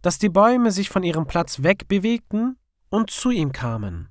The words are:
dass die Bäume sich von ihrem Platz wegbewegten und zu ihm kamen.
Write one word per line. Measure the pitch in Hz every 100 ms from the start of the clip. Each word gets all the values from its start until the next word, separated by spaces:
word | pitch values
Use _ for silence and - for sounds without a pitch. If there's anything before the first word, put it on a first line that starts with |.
dass | 180 165
die | 208
Bäume | 180 220 247 233
sich | 190 196
von | 196
ihrem | 180 156 143
Platz | 170 165 -
wegbewegten | 143 196 - 202 208 233 _ 208 240 254 _ _ _
und | 202 220
zu | - 254
ihm | 139 147
kamen. | 131 120 110 104 85 85